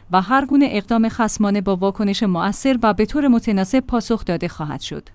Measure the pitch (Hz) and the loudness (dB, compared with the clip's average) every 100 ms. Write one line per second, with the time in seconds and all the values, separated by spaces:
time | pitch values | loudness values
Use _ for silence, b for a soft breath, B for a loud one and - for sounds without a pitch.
0 | b 185 190 269 269 285 277 208 202 233 | b 0 2 0 2 2 2 0 0 0
1 | 226 - 214 - 202 202 196 185 196 190 | 0 0 -2 0 0 0 0 0 -2 0
2 | 202 196 208 175 185 214 269 247 220 196 | -2 0 0 0 -2 -2 0 2 2 2
3 | 214 302 285 233 233 196 190 262 - 240 | 0 2 2 2 2 0 2 0 0 -4
4 | - 220 - 170 170 - 151 135 - 147 | -2 -4 -2 -4 -4 -8 -10 -8 -10 -12
5 | - | -14